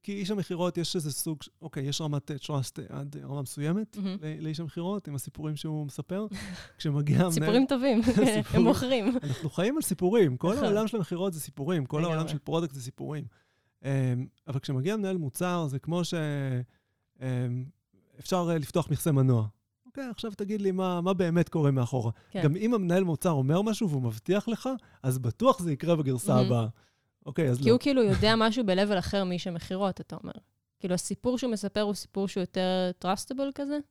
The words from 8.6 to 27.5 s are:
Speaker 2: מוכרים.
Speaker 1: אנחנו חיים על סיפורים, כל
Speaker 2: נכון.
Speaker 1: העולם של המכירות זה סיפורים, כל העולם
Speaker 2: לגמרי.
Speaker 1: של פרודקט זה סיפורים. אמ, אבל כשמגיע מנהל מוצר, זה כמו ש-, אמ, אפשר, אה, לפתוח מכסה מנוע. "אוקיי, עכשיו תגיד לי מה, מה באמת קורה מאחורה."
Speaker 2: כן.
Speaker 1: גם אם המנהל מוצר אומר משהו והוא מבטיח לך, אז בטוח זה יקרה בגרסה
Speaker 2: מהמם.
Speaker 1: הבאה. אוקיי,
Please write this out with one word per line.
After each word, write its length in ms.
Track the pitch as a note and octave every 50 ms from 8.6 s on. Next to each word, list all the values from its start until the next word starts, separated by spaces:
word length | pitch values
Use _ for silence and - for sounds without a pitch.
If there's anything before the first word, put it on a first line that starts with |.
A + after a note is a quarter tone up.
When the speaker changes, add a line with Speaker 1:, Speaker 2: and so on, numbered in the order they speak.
Speaker 2:
מוכרים. 540 | A#3+ A3+ - - - B3 C4+ B3 G3+ G#3+ B3 B3
Speaker 1:
אנחנו 280 | - D3 B2+ - - D3
חיים 260 | - - F3 A3 C#4+
על 60 | D#4+
סיפורים, 540 | - - F3 - F#3 F3+ G#3 A#3+ G3 D3 B2+
כל 160 | B2 - E3
Speaker 2:
נכון. 120 | G#3 - -
Speaker 1:
העולם 240 | - G3+ G#3 A3 G#3+
של 80 | -
המכירות 360 | A3+ F3 - F3+ E3 F#3 G3
זה 80 | E3+ D#3
סיפורים, 460 | C3+ - - - C#3 D3 F#3 E3 C3+
כל 180 | A#2+ - D3 E3
העולם 140 | F3 D#3+ D#3
Speaker 2:
לגמרי. 140 | D#3+ E3
Speaker 1:
של 60 | D#3 D3
פרודקט 360 | _ - D3+ E3 E3+ D#3+ C3+
זה 80 | C#3
סיפורים. 420 | A#2+ B2+ - - C#3 C3+ D3+ D3+ - A2 _ _ _ _ _ _ _ _ _ _ -
אמ, 40 | C#3 C#3 C3+ C3 B2+ B2 B2 C3 - _ _ _ -
אבל 120 | C3 C#3
כשמגיע 360 | - - C#3+ B2+ C3+ F3+ G#3+
מנהל 200 | A3 G3+ F#3+ F#3+
מוצר, 500 | F#3 D#3+ C3+ - - F3+ F3+ F3 F3 E3 C#3+
זה 100 | C3+ C3+
כמו 260 | - - E3 F3 F3
ש-, 100 | - - E3+ D#3 D3+ D3 C#3+ C#3 C3+ C3 B2 B2+ _ _ _ _ _ _ _ _ _ _ _
אמ, 60 | C3 C3 B2+ B2 B2+ B2 B2 B2 B2+ C3+ - _ _ _ _ _ _ _ _ A#2+
אפשר, 300 | C#3 - F#3+ F3+ F3 E3
אה, 80 | E3+ E3
לפתוח 320 | C#3+ - - F3 D#3 -
מכסה 220 | D3+ - - E3+
מנוע. 340 | D3 C3+ C3 C3 B2+ A#2 A2 G#2+ - _ _ _ _ _ _
"אוקיי, 180 | - _ C#4 C4+ B3+
עכשיו 200 | G#3+ - - A3+
תגיד 300 | G3+ - G#3 F#3+ G#3+ G#3
לי 80 | G3+ F#3+
מה, 300 | F#3 F#3 F#3 F#3 F3+ F3
מה 140 | E3+ F#3 G3
באמת 340 | F3+ G3 E3+ E3 F3 E3 -
קורה 220 | - E3+ D3+ C#3+
מאחורה." 400 | C#3 C3 B2 A#2 - B2+ A2 A#2 A2+ - _ _
Speaker 2:
כן. 120 | - -
Speaker 1:
גם 140 | C#3 D3 D3
אם 180 | F#3+ G#3+ A3+ B3
המנהל 300 | A3 F#3+ F3 F3 F#3 G3
מוצר 260 | F3 D#3+ - - F#3
אומר 320 | E3 C#3 C3 C3 D#3 F3+
משהו 280 | G#3 A3 G#3+ - A#3+ F#3
והוא 120 | D3 C3+
מבטיח 460 | B2+ A#2 A2 A2 _ - F3+ G3+ - -
לך, 200 | A3+ - - B3+ C4+ A#3 _ - - _
אז 160 | - C3 B2+ C3
בטוח 420 | B2 A#2+ A2 _ - - E3 -
זה 120 | F3 E3+
יקרה 240 | D3 B2+ - D#3+ E3+
בגרסה 380 | D#3 D3+ C3+ C3 B2 - - C#3
Speaker 2:
מהמם. 120 | B2+ B2+
Speaker 1:
הבאה. 200 | B2 B2 A#2 A2+ A2 - _ _ _ _ _ _ _ _ _ _
אוקיי, 240 | - C3 - D#3+ C3+